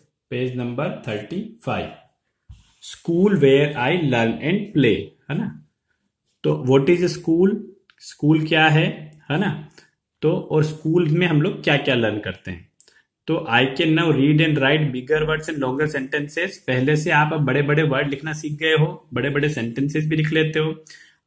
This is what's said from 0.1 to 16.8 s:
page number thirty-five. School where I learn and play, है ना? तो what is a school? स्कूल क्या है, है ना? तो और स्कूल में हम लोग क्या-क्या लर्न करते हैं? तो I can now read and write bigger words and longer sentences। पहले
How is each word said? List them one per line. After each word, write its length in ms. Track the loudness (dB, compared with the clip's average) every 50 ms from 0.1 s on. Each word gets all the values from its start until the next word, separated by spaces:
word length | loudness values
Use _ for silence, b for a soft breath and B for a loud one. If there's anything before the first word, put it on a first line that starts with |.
| _ _ _ -10
page 220 | -6 -6 -4 -4 -4
number 320 | -6 -6 -6 -6 -6 -6 -6 -8 -10 -8 -8
thirty-five. 800 | -8 -8 -8 -8 -8 -8 -10 -10 -14 -12 -8 -6 -6 -6 -6 -8 -12 -18 _ _ _ _ _ _ _ _ _ -20 -20 -20 _ _ _ _
School 480 | -20 -20 -20 -10 -4 -2 2 4 4 4
where 420 | 4 4 6 6 6 6 4 2 -2 -2
I 220 | 0 0 0 0
learn 300 | 0 0 2 2 2 0
and 260 | -2 -2 -2 -2 -2 -2 -2 -2 0
play, 200 | 2 4 4 2 0 -2 -8 -16 _ _ -8
है 80 | -6 -6
ना? 300 | -6 -6 -8 -12 -18 _ _ _ _ _ _ _ _ _ _ _ _ _ _ _
तो 220 | -2 -2 -2 0 2 4
what 200 | 4 4 4 4
is 120 | 2 2 2
a 140 | 0 -2 -2
school? 380 | -2 0 2 4 4 2 2 0 -6 -12 -20 _ _ _ _ _
स्कूल 480 | -20 -20 -8 -2 2 2 2 2 2
क्या 220 | 2 2 4 4 4
है, 440 | 4 4 2 0 -2 -8 -14 -18 -20 -14 _ -4
है 100 | -2 -2
ना? 280 | -2 -2 -4 -6 -10 -16 b b b b b b _ _ _ _
तो 100 | 0 0
और 320 | 0 -2 -2 -2 0 0 0
स्कूल 440 | 0 -2 -4 -2 0 2 2 2 2
में 180 | 2 2 2
हम 160 | 2 2 2
लोग 220 | 2 0 -2 -4 0
क्या-क्या 300 | 0 0 2 2 0 0
लर्न 240 | 2 0 0 -2 -4
करते 320 | -6 -8 -10 -10 -12 -14
हैं? 220 | -14 -14 -16 _ _ -20 b b b b b b b _ _
तो 200 | -4 -4 -4 -2 2
I 120 | 2 2
can 360 | 2 2 0 0 0 2 2 2
now 140 | 2 2
read 260 | 2 4 4 4 4 4
and 180 | 4 2 2 2
write 340 | 2 2 2 2 0 -2
bigger 340 | -4 -4 -4 -2 -2 0 0
words 240 | 0 -2 -4 -4 -6
and 80 | -6 -4 -4
longer 320 | -2 -2 -2 -2 -2 -4
sentences। 540 | -6 -6 -4 -4 -4 -4 -6 -6 -6 -6 -6
पहले 460 | -8 -8 -6 -2 -2 0